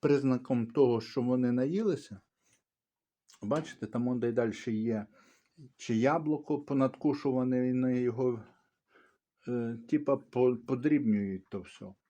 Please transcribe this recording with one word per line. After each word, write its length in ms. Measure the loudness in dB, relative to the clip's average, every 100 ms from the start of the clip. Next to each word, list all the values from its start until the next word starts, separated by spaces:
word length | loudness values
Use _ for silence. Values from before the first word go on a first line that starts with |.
Признаком 640 | 4 4 4 0 0 -2 0
того, 340 | 4 4 4
що 220 | -2 -2
вони 300 | 0 2 2
наїлися, 680 | 2 0 0 0 -2 -6 -18 _ _ _ _ _ _ _ _ _ _ _ -12
бачите, 440 | -2 -2 -2 -10 -6
там 220 | -4 -2
он 120 | 0
де 80 | 0
й 40 |
дальше 400 | 0 0 -2 -4
є, 340 | -2 -2 -2 -6 _ _ _ _ _ -20 _
чи 200 | -2 2
яблуко 640 | 2 2 0 -2 -2 -6
понадкушуване, 1080 | -2 0 0 0 -2 0 0 0 0 0 0
і 40 |
вони 280 | 0 0 0
його, 420 | 0 0 -2 -2 -10 _ _ _ _ _ _ _ _ _ -6
е, 300 | -4 -4 -6 -2
типа, 280 | -2 2 0
по-, 400 | 0 2 2 2
подрібнюють 920 | -4 -2 2 2 2 2 0 -6 -8
то 120 | -12
все. 260 | -12 -16 -18 -18